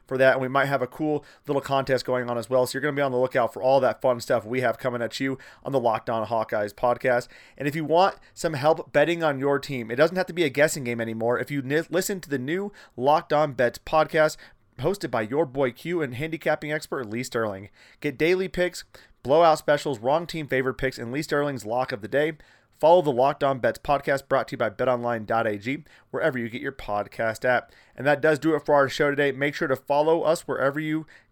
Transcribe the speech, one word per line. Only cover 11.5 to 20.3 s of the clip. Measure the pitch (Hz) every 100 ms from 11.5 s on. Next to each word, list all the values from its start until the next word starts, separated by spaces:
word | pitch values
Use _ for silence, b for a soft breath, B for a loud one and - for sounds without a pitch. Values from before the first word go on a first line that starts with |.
you | 143 131
n-, | 156 165
listen | 165 185 196
to | -
the | 139
new | 127 180 202 B B -
Locked | 131 156 -
On | 151 151
Bets | 123 120 -
podcast, | - 160 156 160 156 - B B _ -
hosted | 143 202 151
by | 117
your | 110 139
boy | 160 131 131
Q | 117 160 175
and | 143
handicapping | 120 160 156 165 151 151
expert | 151 - 151 110
Lee | 117
Sterling, | 127 120 110 95 101 b b b
get | 147 127
daily | 160 185 190
picks, | 180 180 - - B B _
blowout | 120 151 170 156
specials, | - 147 160 120
wrong | 117 156
team | 170